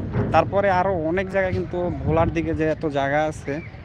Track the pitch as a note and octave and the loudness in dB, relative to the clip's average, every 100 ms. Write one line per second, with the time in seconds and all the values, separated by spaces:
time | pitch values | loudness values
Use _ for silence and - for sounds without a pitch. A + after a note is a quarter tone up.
0 | - - - D#3+ D#3+ G3 G3+ F3+ F#3+ F3+ | -4 -2 2 2 2 2 2 2 2 0
1 | D#3 F3+ F#3+ F#3+ F#3 F#3 E3+ F3+ F3 D3 | 0 -2 0 0 0 -2 -2 -2 -2 -2
2 | C3+ D#3+ E3 D#3+ D#3 D#3 D#3 D3+ D#3 C#3 | 0 2 2 2 -2 0 0 0 -2 0
3 | C#3 D3 D#3 D#3 - C#3 - - | 2 2 0 -2 -6 -6 -6 -14